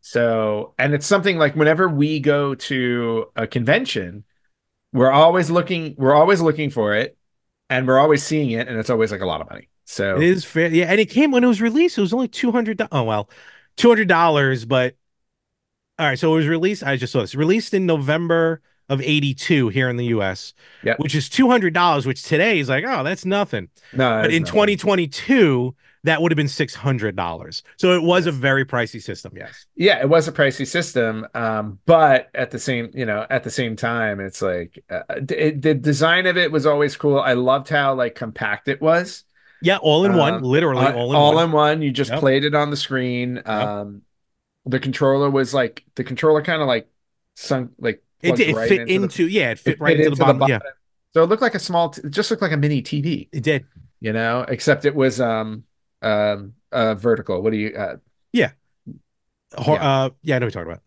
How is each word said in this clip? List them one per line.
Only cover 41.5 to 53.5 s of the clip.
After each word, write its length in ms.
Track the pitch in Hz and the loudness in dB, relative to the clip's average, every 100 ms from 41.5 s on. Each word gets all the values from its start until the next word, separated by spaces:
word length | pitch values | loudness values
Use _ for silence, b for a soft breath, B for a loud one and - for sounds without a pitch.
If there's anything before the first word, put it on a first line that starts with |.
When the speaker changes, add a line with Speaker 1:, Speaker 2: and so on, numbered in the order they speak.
Speaker 1:
one. 300 | 156 151 156 | 4 2 2
You 100 | 147 | -2
just 200 | 127 127 | -2 -2
Speaker 2:
Yep. 80 | 131 | 0
Speaker 1:
played 240 | 139 135 | 2 2
it 100 | 147 | 2
on 160 | 147 147 | 0 -2
the 60 | 143 | -4
screen. 600 | - 131 127 123 123 123 | -4 -4 -2 -4 -4 -6
Speaker 2:
Yep. 80 | - | -6
Speaker 1:
Um, 540 | 107 107 104 101 101 _ _ _ _ _ _ - | -4 -4 -6 -10 -14 _ _ _ _ _ _ -6
the 140 | 127 | -4
controller 500 | 131 127 139 135 143 | -4 0 2 2 2
was, 240 | 135 127 | 0 0
like, 300 | 139 120 - _ - | 0 -2 -6 _ -10
the 80 | |
controller 380 | 123 127 156 151 | -8 -2 2 2
kinda, 220 | 151 160 143 | 0 -4 0
like, 220 | 117 - _ _ _ _ - | -2 -4 _ _ _ _ -20
sunk, 360 | - 131 123 _ | -6 -4 -4 _
like, 240 | 117 - _ _ | -6 -6 _ _
Speaker 2:
It 100 | 170 | -2
Speaker 1:
plugged 40 | 175 | 0
Speaker 2:
did, 120 | 180 | 2
it 60 | 117 | 0
Speaker 1:
right 120 | 113 | 2
Speaker 2:
fit 80 | - | 0
Speaker 1:
into 240 | 117 190 | 0 -2
the 40 | |
Speaker 2:
into, 240 | 190 - 170 | -2 -2 0
yeah, 220 | 202 131 | 0 -2
it 80 | 113 | -2
fit 160 | - | -4
Speaker 1:
it 60 | 156 | -2
Speaker 2:
right 120 | 151 | 0
Speaker 1:
fit 40 | 151 | 2
Speaker 2:
into 140 | 156 | 2
the 60 | 139 | 2
Speaker 1:
into 80 | |
the 100 | 139 | 2
Speaker 2:
bottom, 80 | 135 135 | 4 2
yeah. 140 | 117 | 0
Speaker 1:
bottom. 120 | - - _ _ _ | -4 -20 _ _ _
So 80 | 160 | 0
it 40 | 165 | 2
looked 140 | 220 | 2
like 120 | 240 | 0
a 40 | 214 | -2
small, 300 | - 175 170 | -4 -2 -2
t-, 120 | - | -4
it 60 | 147 | -10
just 200 | 147 208 | -6 -4
looked 120 | 226 | -2
like 100 | 190 | -2
a 40 | 156 | 0
mini 260 | 147 147 | 0 -2
T 180 | - 147 | -4 -6
V. 280 | 147 156 - | -4 -6 -8
Speaker 2:
It 100 | 147 | -6
did. 240 | 127 | -2